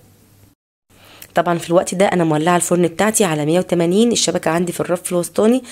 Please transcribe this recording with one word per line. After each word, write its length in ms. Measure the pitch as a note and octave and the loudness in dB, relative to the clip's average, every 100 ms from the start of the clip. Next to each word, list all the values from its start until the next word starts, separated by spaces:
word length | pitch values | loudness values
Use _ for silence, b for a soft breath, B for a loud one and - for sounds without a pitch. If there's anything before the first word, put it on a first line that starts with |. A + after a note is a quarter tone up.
| _ _ _ _ _ _ _ _ _ _ B B B | _ _ _ _ _ _ _ _ _ _ B B B
طبعًا 240 | - E3+ E3+ | -2 0 -2
في 120 | E3 | 0
الوقت 240 | E3+ - | 0 0
ده 120 | F3+ G3 | 0 0
انا 180 | F3+ | 2
مولعه 320 | E3 D3+ D#3+ F3 | 0 0 2 0
الفرن 300 | - F3 E3 | 2 0 0
بتاعتي 380 | E3+ G#3 A3 | 0 0 2
على 220 | G3 D3+ D3 | 0 0 0
مية 120 | F3 | 0
وتمانين، 540 | F3+ F3 E3+ F#3+ A#3 | 0 0 0 2 2
الشبكه 380 | G#3+ - F3+ E3+ | 0 -2 -2 -2
عندي 220 | E3 F3 | -2 -2
في 80 | - | -4
الرف 320 | D#3+ F3 - | -4 -4 -4
الوسطاني، 500 | F3+ E3+ - G#3+ B3+ B3+ | -4 -4 0 2 0 -2